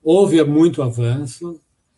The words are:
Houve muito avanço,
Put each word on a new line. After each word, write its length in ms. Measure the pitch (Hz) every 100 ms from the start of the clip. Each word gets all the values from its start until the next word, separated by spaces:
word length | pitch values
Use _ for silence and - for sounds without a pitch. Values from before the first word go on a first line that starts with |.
Houve 400 | 156 180 202 165
muito 360 | 147 147 170 -
avanço, 800 | 131 117 117 131 143 - 170 165 _ _ _